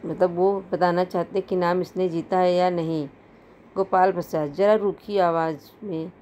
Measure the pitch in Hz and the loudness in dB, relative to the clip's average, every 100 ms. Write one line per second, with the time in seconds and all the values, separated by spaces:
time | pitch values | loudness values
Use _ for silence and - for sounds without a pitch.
0 | 170 156 180 170 190 196 190 165 175 175 | -8 -2 -2 2 0 0 -4 0 0 2
1 | 180 180 170 196 190 185 175 180 170 185 | 0 -2 -4 -6 -4 -2 0 0 -2 -4
2 | 185 165 - 185 180 180 180 175 160 160 | -2 -2 -2 0 2 2 2 0 -2 -4
3 | 143 - - - - - - - 190 185 | -6 -12 -20 -20 -20 -20 -10 -6 0 4
4 | 190 175 175 165 151 143 202 214 202 165 | 4 2 -4 -2 -4 2 4 4 2 -4
5 | - 202 175 165 160 147 - - 214 160 | -4 0 2 2 -2 -4 -12 -16 -8 -8
6 | 165 - | -8 -14